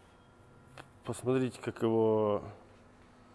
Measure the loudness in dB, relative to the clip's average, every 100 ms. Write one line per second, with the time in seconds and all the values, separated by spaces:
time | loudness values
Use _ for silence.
0 | -20 -20 -20 -20 -20 -20 -20 -20 -20 -14
1 | -10 -6 0 0 0 -6 -10 -2 2 4
2 | 4 4 2 0 -4 -18 -20 -20 -20 -20
3 | -20 -20 -20